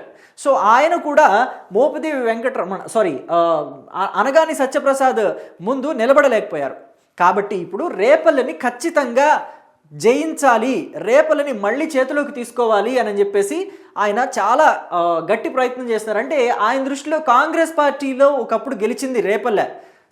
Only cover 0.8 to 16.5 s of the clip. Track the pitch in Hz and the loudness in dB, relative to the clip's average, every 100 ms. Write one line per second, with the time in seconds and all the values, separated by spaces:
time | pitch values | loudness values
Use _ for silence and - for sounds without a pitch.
0.8 | 320 339 302 294 277 208 254 - - 190 | 4 0 0 4 4 4 0 -6 -4 2
1.8 | 277 - 311 277 233 226 240 233 185 185 | 2 0 -6 -4 -2 -2 -4 -4 -6 -8
2.8 | - 226 185 135 - 170 170 156 143 135 | -4 0 0 -2 -2 0 2 0 -4 -12
3.8 | - 175 190 185 247 320 320 285 262 285 | -12 -6 -4 0 2 2 2 0 -2 0
4.8 | 269 269 262 226 190 - - - 180 269 | 0 2 2 2 -2 -4 -12 -10 -6 -4
5.8 | 277 262 233 285 277 220 - 156 135 - | -4 -2 2 4 4 2 -2 -6 -6 -8
6.8 | - _ _ - 180 196 202 196 165 208 | -20 _ _ 2 2 2 -2 -6 -8 -6
7.8 | 339 180 226 311 330 277 254 - 247 240 | -6 0 2 4 4 2 0 -4 -6 -4
8.8 | 339 302 247 240 294 254 - - _ _ | -4 -2 0 2 2 2 -2 -18 _ _
9.8 | _ 147 196 277 320 320 277 226 254 214 | _ -2 2 2 0 0 2 2 0 -4
10.8 | 135 - 196 277 320 294 285 214 202 262 | -6 -8 2 4 4 0 -2 -2 -2 -2
11.8 | 320 262 262 294 285 247 233 - 226 202 | -2 -2 -2 -2 -4 -8 -8 -2 0 2
12.8 | 220 254 214 202 202 202 196 330 392 - | 2 0 0 0 0 0 -2 -4 -8 -12
13.8 | - - - 233 262 233 202 269 285 - | -12 -4 -2 0 -2 0 0 4 4 2
14.8 | - 175 170 165 160 226 330 254 247 254 | -2 -2 0 -2 -2 -2 -2 -2 -2 -4
15.8 | 240 214 220 208 269 302 240 | -6 -4 -2 -4 -2 0 0